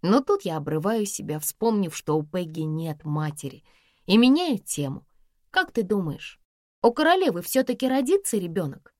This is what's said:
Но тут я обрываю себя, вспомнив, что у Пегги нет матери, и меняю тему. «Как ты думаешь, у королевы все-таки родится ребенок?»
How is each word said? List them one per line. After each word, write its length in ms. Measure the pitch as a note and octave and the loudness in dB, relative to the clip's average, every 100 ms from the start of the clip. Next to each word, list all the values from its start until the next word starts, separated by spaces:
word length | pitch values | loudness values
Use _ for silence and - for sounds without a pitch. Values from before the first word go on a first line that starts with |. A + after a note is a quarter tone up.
Но 180 | E3+ A#3 | 4 2
тут 220 | C4+ G4+ | 4 -2
я 140 | G3 D#3+ | 0 -6
обрываю 500 | D3 D#3 F3+ A3+ G3+ | -4 -2 0 -2 -2
себя, 320 | - D3+ D3+ | -6 -8 -6
вспомнив, 580 | D3+ - A3+ G#3+ F3+ - | -8 -2 0 0 -2 -4
что 200 | - D#3 | -2 -2
у 80 | |
Пегги 360 | D3+ F#3 E3+ D#3+ | 0 -6 -6 -6
нет 440 | D#3 D#3 D#3+ D3 | -4 -4 -6 -8
матери, 600 | D3+ D3+ D#3 D3+ C#3 - _ _ _ _ - | -4 -4 -4 -6 -12 -12 _ _ _ _ 2
и 100 | G3+ | 6
меняю 420 | B3 D4 F4+ A#3+ | 6 6 2 -2
тему. 480 | - - C#3+ C#3 _ _ _ _ _ - | -4 -6 -6 -6 _ _ _ _ _ -2
«Как 160 | F#4 | -2
ты 120 | - | -2
думаешь, 540 | F#3+ G#3 E3 C#3+ - - _ _ _ _ | 0 -2 -2 -8 -14 -20 _ _ _ _
у 100 | A#3 | 0
королевы 480 | A#3+ D#4 F#4 F#4 F3 | 4 4 4 4 0
все-таки 480 | F3+ C4 C4 A#3 C4 | -2 -2 0 -2 0
родится 480 | C4 C4 G4 - G#3+ | 0 2 0 2 -4
ребенок?» 580 | F3 E3 D#3 C#3 _ _ | -2 -4 -4 -8 _ _